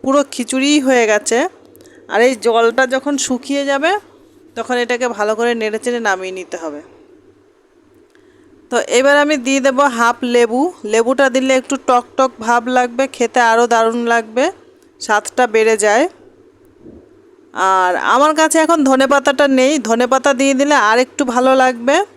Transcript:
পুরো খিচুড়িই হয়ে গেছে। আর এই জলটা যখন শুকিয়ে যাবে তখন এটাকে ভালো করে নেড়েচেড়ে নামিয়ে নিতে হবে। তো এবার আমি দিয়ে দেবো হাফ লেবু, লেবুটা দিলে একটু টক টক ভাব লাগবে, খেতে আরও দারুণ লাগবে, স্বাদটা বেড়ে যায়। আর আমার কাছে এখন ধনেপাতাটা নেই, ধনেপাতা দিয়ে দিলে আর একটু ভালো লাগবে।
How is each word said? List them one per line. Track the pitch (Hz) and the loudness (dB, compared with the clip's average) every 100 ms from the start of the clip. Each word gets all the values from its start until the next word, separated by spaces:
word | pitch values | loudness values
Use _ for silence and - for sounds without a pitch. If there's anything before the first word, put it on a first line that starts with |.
পুরো | 254 277 277 | 2 0 0
খিচুড়িই | - 226 262 277 294 262 | -6 -6 -2 0 0 2
হয়ে | 254 220 | 2 2
গেছে। | 214 208 233 349 - - - - - - | 0 0 -2 -2 -6 -20 -20 -20 -20 -6
আর | 202 240 | 0 2
এই | 240 233 | 2 0
জলটা | 226 233 233 262 262 | 2 2 0 -2 -2
যখন | 277 285 - | -4 -6 -4
শুকিয়ে | 254 - 277 277 | -6 -4 -6 -2
যাবে | 277 320 403 - _ _ _ - - | -2 -2 -4 -8 _ _ _ -18 -14
তখন | 226 247 | -6 -4
এটাকে | 240 247 247 214 | -4 -4 -4 -4
ভালো | 208 214 | -4 -2
করে | 233 233 | -2 -2
নেড়েচেড়ে | 220 214 247 240 220 | -4 -4 -6 -4 -2
নামিয়ে | 185 185 185 | -4 -6 -10
নিতে | 180 170 | -12 -10
হবে। | 165 147 - - - - _ _ _ _ _ _ _ _ _ _ _ _ _ _ _ | -10 -12 -18 -20 -20 -20 _ _ _ _ _ _ _ _ _ _ _ _ _ _ _
তো | 240 - 240 | -4 0 2
এবার | 269 285 | 4 2
আমি | 294 302 240 | 2 -2 -2
দিয়ে | 269 269 | 0 0
দেবো | 254 285 233 | 2 0 2
হাফ | 233 240 247 | -2 -2 0
লেবু, | 240 233 240 330 - 208 | 2 2 0 -4 -4 -4
লেবুটা | 220 233 262 269 254 | -2 0 2 2 0
দিলে | 262 262 | 0 0
একটু | 254 277 - | 0 -6 0
টক | 247 247 - | 0 0 -2
টক | 262 - 220 | -2 -2 -2
ভাব | 240 233 254 | -2 0 -2
লাগবে, | 247 240 269 - | -2 -4 -6 -4
খেতে | 233 254 233 | -2 2 2
আরও | 226 240 | 2 2
দারুণ | 233 226 233 233 | 2 0 -2 -2
লাগবে, | 233 220 226 302 381 - _ _ _ - | -2 -2 -4 -4 -4 -20 _ _ _ -2
স্বাদটা | 214 - - 247 | -2 -2 -2 0
বেড়ে | 220 220 220 208 | 2 2 2 2
যায়। | 214 330 - - _ _ _ _ _ - - _ _ _ _ _ - 190 | 2 0 -4 -20 _ _ _ _ _ -20 -20 _ _ _ _ _ -4 0
আর | 190 185 175 92 | 2 2 0 0
আমার | 233 302 311 | 2 2 2
কাছে | 311 320 311 | 2 2 2
এখন | 339 269 | 2 2
ধনেপাতাটা | 262 269 277 277 269 285 262 | 2 2 2 0 0 0 2
নেই, | 254 302 220 | 0 0 -2
ধনেপাতা | 226 247 269 269 262 | 0 2 2 0 0
দিয়ে | 277 269 | 0 0
দিলে | 285 294 214 | 2 2 2
আর | 226 262 | 2 0
একটু | - 262 | -4 -2
ভালো | 240 262 262 | 0 2 2
লাগবে। | 254 240 240 311 415 | 2 0 -2 0 -2